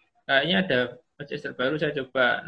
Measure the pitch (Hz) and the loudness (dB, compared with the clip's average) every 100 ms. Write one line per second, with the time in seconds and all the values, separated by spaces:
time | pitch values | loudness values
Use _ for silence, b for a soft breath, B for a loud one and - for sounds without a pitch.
0 | _ _ - 135 151 190 185 127 120 - | _ _ 0 2 2 0 2 2 0 -4
1 | _ - 143 147 139 131 131 151 156 147 | _ -16 -12 -10 -10 -4 -2 0 -2 -4
2 | 131 135 123 113 | -4 2 2 2